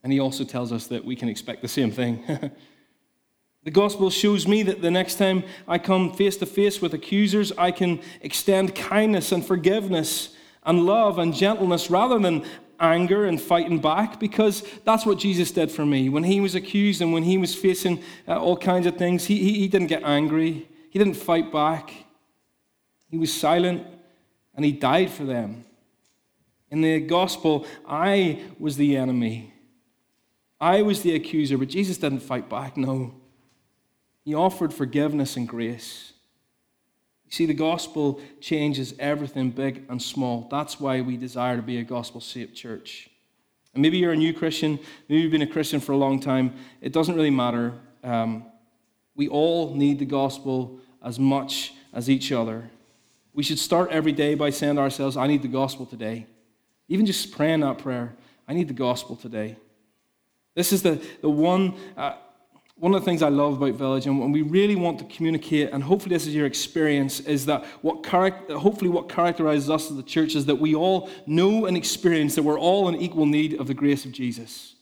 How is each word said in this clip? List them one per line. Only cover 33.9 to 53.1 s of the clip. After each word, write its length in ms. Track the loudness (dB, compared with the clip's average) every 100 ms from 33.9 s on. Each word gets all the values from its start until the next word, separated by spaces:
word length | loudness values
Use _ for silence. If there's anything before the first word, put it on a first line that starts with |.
| _ _ _
He 100 | -6
offered 400 | 0 0 2 -4
forgiveness 600 | -2 -2 0 0 0 -2 -4
and 100 | -6
grace. 680 | -4 -6 -6 -14 -18 -20 _ _ _ _ _ _ _ _ _ _ _ _
You 60 |
see, 140 | -2 -2
the 80 |
gospel 680 | 0 0 -2 -6 -2 -2 -2 -12 -18
changes 540 | -6 -2 0 -2 -6 -6
everything, 540 | -4 -4 -4 -4 -4
big 320 | -2 -6 -6 -10
and 120 | -10
small. 460 | -8 -4 -4 -4 -6
That's 300 | -6 -6 -6
why 220 | -4 -2
we 160 | -2 -6
desire 400 | -8 -4 -2 -2
to 40 |
be 180 | -4 -6
a 40 |
gospel-shaped 720 | -6 -8 -8 -14 -14 -12 -14 -16
church. 540 | -14 -14 -14 -20 -20 _ _ _ _ _ _
And 80 | 0
maybe 160 | 2 4
you're 160 | 2
a 20 | 2
new 180 | 2
Christian, 460 | 0 -4 -2 -2 -4 -8 -20 _
maybe 120 | 2
you've 120 | 4
been 80 | 2
a 60 | 0
Christian 340 | -2 -2 -2
for 100 | 0
a 60 | 2
long 240 | 2 0
time. 320 | 0 0 0 -4 -20 _
It 140 | -4
doesn't 220 | 0 0 2
really 140 | 2
matter. 440 | 2 2 0 -4 -6 -20 _
Um, 440 | -4 -2 -2 -4 -12 _ _ _ _ _ _ -4
we 120 | -2
all 480 | 2 2 2 -2 0
need 240 | 2 2
the 60 | -2
gospel 720 | 0 -2 -4 -4 -4 -4 -12 _ _
as 160 | -12 0
much 540 | 2 2 -2 -8 -8 -14 _
as 180 | -8 0
each 220 | 0 0
other. 380 | -2 -2 -6 -12 _ _ _ _